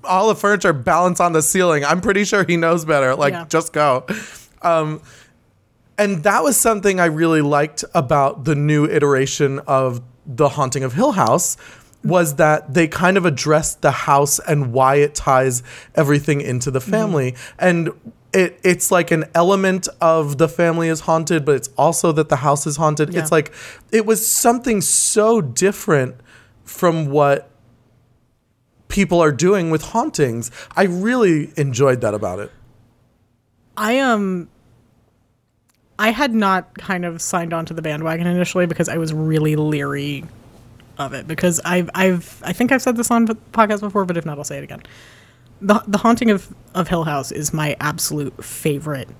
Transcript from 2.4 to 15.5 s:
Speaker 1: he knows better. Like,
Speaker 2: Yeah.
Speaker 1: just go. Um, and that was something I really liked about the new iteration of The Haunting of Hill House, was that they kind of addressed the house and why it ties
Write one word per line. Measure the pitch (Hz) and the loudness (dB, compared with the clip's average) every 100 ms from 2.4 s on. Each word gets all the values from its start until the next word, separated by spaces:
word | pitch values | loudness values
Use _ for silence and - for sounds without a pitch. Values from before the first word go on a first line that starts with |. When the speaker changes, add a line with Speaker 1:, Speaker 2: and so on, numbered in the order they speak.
| 170 | 2
Speaker 1:
he | 170 | 2
knows | 165 175 156 | 2 0 0
better. | 147 131 131 | 2 2 2
Like, | 143 | 0
Speaker 2:
Yeah. | 170 160 | -2 -2
Speaker 1:
just | 160 165 | -2 -2
go. | 151 151 127 - 214 208 - - _ | 0 2 0 -4 -10 -10 -20 -20 _
Um, | 175 165 151 151 - - _ _ _ _ _ _ _ - | 0 0 0 -6 -14 -20 _ _ _ _ _ _ _ -2
and | 208 185 | -2 0
that | 180 220 | 0 2
was | 302 226 | 2 2
something | 226 214 196 185 | 0 2 0 2
I | 170 | 0
really | 156 165 156 | 2 2 2
liked | 147 147 151 - - 175 | 2 0 0 -6 -4 -2
about | 127 147 139 - 135 | 0 2 2 -2 -2
the | 143 | 0
new | 147 151 151 | 2 2 2
iteration | 160 147 135 135 - 143 139 - | 2 2 2 0 0 -2 -2 0
of | 135 131 123 - _ - | 0 0 -4 -12 _ -14
The | 117 143 | 0 0
Haunting | 151 131 139 | 2 -4 -2
of | 131 | -4
Hill | 131 269 | 0 0
House, | 196 113 151 - - - - _ _ | 2 2 2 0 -6 -14 -20 _ _
was | - 180 165 143 | 0 2 2 2
that | 156 151 - 135 | 2 2 0 0
they | 160 | 0
kind | - 185 196 | 2 2 2
of | 175 | 0
addressed | 131 151 156 151 - | -2 0 0 0 0
the | 151 | 0
house | 127 - 139 147 - | 0 2 2 2 -2
and | - 147 127 | 0 0 0
why | 123 131 143 | 2 4 4
it | 147 - | 2 0
ties | - 131 131 | 2 2 2